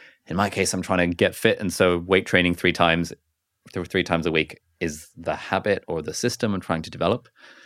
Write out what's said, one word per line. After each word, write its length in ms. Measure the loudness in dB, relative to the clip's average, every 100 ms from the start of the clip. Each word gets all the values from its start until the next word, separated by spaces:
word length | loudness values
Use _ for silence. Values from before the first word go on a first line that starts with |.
| -20 _ _
In 80 | -2
my 140 | -2
case, 240 | 0 -2
I'm 80 | -2
trying 280 | 0 2 2
to 60 | 2
get 200 | 0 2
fit. 240 | 0 2
And 120 | -2
so 280 | 2 4 4
weight 260 | 2 2 4
training 300 | 2 4 2
three 160 | 0
times, 400 | 2 2 2 -2 -8 _ _ _ _ _
th-, 140 | -10 -4
three 140 | -4
times 220 | 0 -2 0
a 60 |
week 300 | 0 -2 -8 _ _
is 300 | -6 -6 -16 -10
the 200 | -6 -6
habit 480 | -4 -4 0 -4 -4
or 140 | -6
the 120 | -6 -4
system 380 | -4 -2 -4 -4
I'm 60 |
trying 200 | -4 -6
to 80 | -6
develop. 400 | -2 -2 -2 _ _ -20 -20